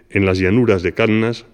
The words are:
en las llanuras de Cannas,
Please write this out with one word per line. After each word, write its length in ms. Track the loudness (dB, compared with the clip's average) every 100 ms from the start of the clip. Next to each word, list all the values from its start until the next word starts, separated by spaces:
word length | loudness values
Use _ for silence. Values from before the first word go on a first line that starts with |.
| _
en 160 | -2 0
las 120 | 0
llanuras 440 | 0 2 2 0
de 100 | -2
Cannas, 540 | -2 0 0 -2 -6 -14